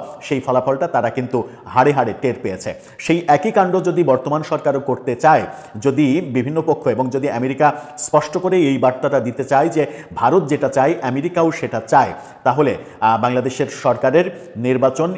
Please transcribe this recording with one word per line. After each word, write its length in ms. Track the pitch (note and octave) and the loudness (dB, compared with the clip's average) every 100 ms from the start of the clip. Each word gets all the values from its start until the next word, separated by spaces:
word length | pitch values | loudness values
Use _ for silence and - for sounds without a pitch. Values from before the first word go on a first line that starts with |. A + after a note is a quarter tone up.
| - - | -4 -12
সেই 180 | - C3+ | -6 -4
ফলাফলটা 480 | C3 B2+ B2+ C3+ E3+ | 0 0 0 -2 -2
তারা 220 | C3 A2+ | 0 -2
কিন্তু 380 | A#2+ B2 B2 - - - | -2 -4 -4 -4 -10 -2
হাড়ে 260 | - C#3 | 2 4
হাড়ে 220 | C#3 A#2+ F#2+ | 4 0 -2
টের 140 | B2+ A#2 | -4 -2
পেয়েছে। 320 | G#2 F#2 - E2 - - | -6 -6 -8 -10 -14 -8
সেই 240 | - E3 E3 | -2 0 2
একই 240 | D3 A3 | 2 2
কাণ্ড 300 | G#3+ F3+ F#3 | 2 2 2
যদি 220 | F3+ E3 | 0 2
বর্তমান 380 | D3+ B2+ C#3 D3+ | 2 2 0 -4
সরকারও 380 | D3+ D3+ D3 C3+ | -2 -2 0 -2
করতে 360 | C3 B2 - A#2+ | -2 -4 -4 2
চায়, 300 | D#3 C#3+ G2 - - G#2+ | 4 4 2 -10 -16 -4
যদি 400 | C#3 B2+ D3 C#3+ | -2 2 2 2
বিভিন্ন 420 | D3 B2+ B2 D#3+ D#3+ | -2 -2 -2 -2 0
পক্ষ 220 | C#3+ C3+ | 0 0
এবং 220 | A2 B2+ | 0 -2
যদি 200 | C3+ C3+ | -2 -2
আমেরিকা 420 | A2+ B2+ C3+ D3+ - - - | -2 -2 2 2 0 -8 -12
স্পষ্ট 400 | - D3+ D3 F3+ | 0 0 0 -2
করে 180 | F3+ F#3 | 0 2
এই 220 | D3 C3+ | 2 2
বার্তাটা 420 | B2+ B2+ C#3+ C#3 | 2 0 0 0
দিতে 240 | A#2+ A#2+ | -2 -4
চায় 240 | B2+ C#3 D#3 | 0 2 2
যে 180 | D#3 C#3 - - | 0 -2 -4 -14
ভারত 320 | - A#2+ F3+ D3 | -2 2 4 2
যেটা 220 | C#3+ C3+ | 0 0
চায়, 260 | C3+ C#3 E3+ | 2 2 0
আমেরিকাও 480 | C3 C3 E3+ F3 E3 | -4 -4 -2 0 0
সেটা 300 | D3+ A#2+ A2+ - | 0 -6 -6 2
চায়, 260 | C#3+ A2+ F2 - - | 2 2 -2 -16 -4
তাহলে, 320 | C3 C3+ C#3+ F#2 - - | 0 2 2 0 -8 -2
আহ, 220 | A2 A2+ | 0 2
বাংলাদেশের 440 | B2 B2 B2+ B2+ C3+ | 2 0 -2 -2 -6
সরকারের 840 | - C3+ A#2+ C3 D3+ F3+ - - - | -2 -2 0 2 2 2 -4 -14 -4
নির্বাচন 600 | B2 B2+ C3 - D#3+ | 0 2 2 0 -4